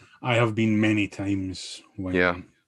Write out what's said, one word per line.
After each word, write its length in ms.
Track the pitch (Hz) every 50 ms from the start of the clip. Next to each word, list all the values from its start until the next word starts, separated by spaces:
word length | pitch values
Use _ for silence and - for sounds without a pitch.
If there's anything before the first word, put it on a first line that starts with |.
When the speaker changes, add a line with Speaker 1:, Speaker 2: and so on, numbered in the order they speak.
| - - - _
Speaker 1:
I 140 | - 127 120
have 200 | 117 120 113 107
been 240 | 110 113 110 110 107
many 280 | 110 107 107 104 101 90
times 760 | - - 98 98 101 98 95 95 90 - - - - - - _ _
when, 200 | - 95 92 90
Speaker 2:
Yeah. 220 | 90 90 90 87 90 - - _ _ _